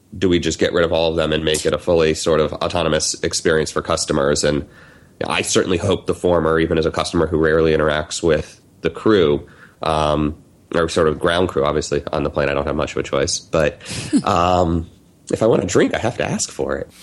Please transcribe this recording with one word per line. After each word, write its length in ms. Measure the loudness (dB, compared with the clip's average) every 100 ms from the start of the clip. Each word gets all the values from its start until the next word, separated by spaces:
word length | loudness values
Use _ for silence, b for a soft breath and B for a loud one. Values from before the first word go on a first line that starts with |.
| _ -2
do 140 | 2
we 80 | 2
just 220 | 0 0
get 140 | 0
rid 120 | 2 2
of 80 |
all 160 | 2 0
of 60 | 0
them 180 | 0
and 100 | 0
make 220 | 0 0 0
it 80 |
a 60 | -2
fully 340 | 2 2 2
sort 260 | 0 0 2
of 140 | 0
autonomous 600 | -2 -4 -2 0 0 -2 -4
experience 480 | -4 -2 0 0 0
for 100 | -4
customers? 640 | -2 -2 0 0 0 0
And 220 | 0 -2 -4 B B B B -10 -4
I 160 | -4
certainly 360 | 0 0 0 0
hope 280 | 0 -2 -2
the 80 |
former, 460 | -2 2 2 2 2
even 180 | 2 0
as 80 | 0
a 60 |
customer 340 | -2 -2 0 0
who 120 | 2
rarely 340 | 2 2 2
interacts 480 | 2 2 0 -4 -4
with 400 | 0 0 -2 -14 _ _
the 100 | -6
crew, 560 | -2 2 4 4 0 -4 B B B
um, 540 | -2 0 2 2 0 -4 -16 _ -4 -2
or 120 | 0
sort 200 | 2 0
of 100 | 2
ground 320 | 0 2 0
crew, 160 | 0 0
obviously, 380 | 0 -2 -4 -2
on 120 | -4
the 60 | -2
plane, 180 | 0 0
I 60 |
don't 140 | 0 -2
have 80 | -2
much 160 | -4
of 60 | -4
a 60 |
choice. 360 | -4 -2 -2 -4
But, 420 | -2 0 0 -2 B B
<laughs> 200 | B -2
um, 640 | 2 2 4 4 2 0 -4 -14 _ _ -6
if 100 | 0
I 60 | 2
want 160 | 2
a 40 | 2
drink, 280 | 2 2 0
I 40 |
have 180 | -4 -4
to 80 | -4
ask 260 | -4 -6
for 260 | -6 -6 -6
it. 140 | -8 -16